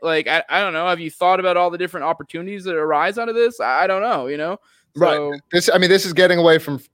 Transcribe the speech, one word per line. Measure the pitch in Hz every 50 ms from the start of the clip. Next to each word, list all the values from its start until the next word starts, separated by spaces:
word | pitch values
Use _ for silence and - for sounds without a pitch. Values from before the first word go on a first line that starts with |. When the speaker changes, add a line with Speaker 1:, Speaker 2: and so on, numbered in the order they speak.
| -
Speaker 1:
Like, | 165 160 156 -
I, | 117 165 170 - -
I | 143 185
don't | 202 190 165
know. | 160 170
Have | 180 175 170
you | 170 156
thought | - - 180 180 185 185
about | 185 185 175
all | 175 175 175
the | 170 170
different | 180 170 - 170 139
opportunities | 160 165 - 151 - - 170 175 190 208 202 180
that | 190 170
arise | 156 156 156 151 147 156 185 208 233
out | 233 233
of | 226
this? | 233 233 233 233 -
I, | - 120 127 147 180
I |
don't | 190 190 190 208
know, | 240 220 147 127
you | 131 147 147
know? | 151 170 196 - _ _ _ _ _ _ _
Speaker 2:
Right. | 147 180 170 151
Speaker 1:
So | 151 147 147 143 143 - _ -
Speaker 2:
This, | 175 - - 180
I | 185
mean, | 185 185
this | 196 190 196
is | 185 165
getting | 147 185 180 180 170
away | 170 165 160 156
from, | 156 147 143 127 - _